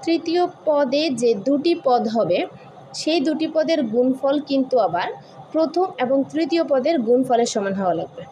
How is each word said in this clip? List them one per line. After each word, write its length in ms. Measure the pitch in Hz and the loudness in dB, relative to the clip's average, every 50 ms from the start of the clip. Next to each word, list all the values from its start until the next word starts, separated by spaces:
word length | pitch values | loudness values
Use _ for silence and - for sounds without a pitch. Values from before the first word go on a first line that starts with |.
| - | 0
তৃতীয় 460 | - 330 320 320 339 320 349 359 349 - - - | 0 -2 0 0 -2 0 0 0 0 -2 -6 -2
পদে 460 | - 302 285 294 247 247 285 311 330 | 0 2 2 2 2 2 0 0 0
যে 240 | 269 226 240 240 226 | -2 0 2 2 2
দুটি 460 | 202 190 269 285 285 - 339 339 - - | 2 2 0 0 2 2 0 0 0 2
পদ 240 | 269 247 240 214 226 | 2 2 2 2 0
হবে, 380 | 220 233 208 160 175 208 - - - - - - - - - - - | 0 0 0 2 0 0 -2 -4 -8 -16 -20 -20 -20 -20 -20 -16 -12
সেই 260 | - - 311 311 339 | -6 -2 0 0 2
দুটি 260 | 269 320 302 262 320 | 2 0 -2 -2 -4
পদের 360 | 311 311 320 311 302 330 311 277 | -2 0 -2 0 2 0 0 0
গুণফল 580 | 220 208 240 247 262 254 262 - 269 277 294 | -2 0 0 2 2 0 0 0 0 0 0
কিন্তু 380 | 277 - 277 269 262 262 - 247 | -2 -2 -2 -2 0 0 2 2
আবার 340 | 214 180 160 175 190 - 494 - - - - - - - - | 2 2 0 -2 -4 -4 -8 -12 -16 -20 -20 -20 -20 -6 -2
প্রথম 340 | 302 320 320 302 339 370 381 370 - | 0 0 0 0 0 -2 -2 -2 -4
এবং 260 | 254 240 269 277 269 | -2 0 0 0 0
তৃতীয় 400 | 269 269 294 330 277 320 339 330 | -2 -2 -4 -2 0 0 0 0
পদের 340 | 262 285 269 247 294 339 311 | 2 0 0 2 2 0 0
গুণফলের 480 | 233 214 240 254 262 254 247 226 233 | 2 2 2 2 2 2 2 2 2
সমান 280 | 233 - 226 202 196 196 | 0 0 -2 -2 -2 -4
হওয়া 200 | 190 196 185 170 | -2 -2 -2 -2
লাগবে। 280 | 165 165 - - - 170 - | -2 -4 -8 -12 -18 -18 -18